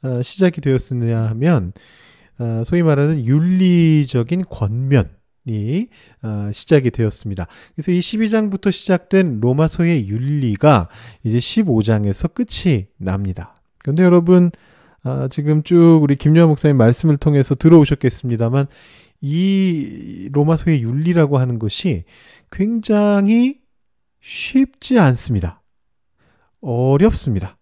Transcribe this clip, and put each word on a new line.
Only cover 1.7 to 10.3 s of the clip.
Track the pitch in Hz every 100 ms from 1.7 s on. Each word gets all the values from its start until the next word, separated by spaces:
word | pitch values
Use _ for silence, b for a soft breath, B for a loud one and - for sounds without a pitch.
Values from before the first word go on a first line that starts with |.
| - b b b b b _
어, | 120 113 113
소위 | 175
말하는 | 165 143 147 160 117
윤리적인 | 143 170 185 185 175 165 156 139 127 117 175 185
권면이, | - 101 113 131 135 95 _ _ _ - 110 104 165 240 b b b
어, | 110 104 104
시작이 | 104 - 156 127
되었습니다. | - 113 - 104 92 87 b b
그래서 | - 160
이 | 180
십이 | - 214 220
장부터 | 220 214 190 202
시작된 | - - 180 _ 190 180 113
로마서의 | 117 135 160 - 170 165 98
윤리가 | 107 135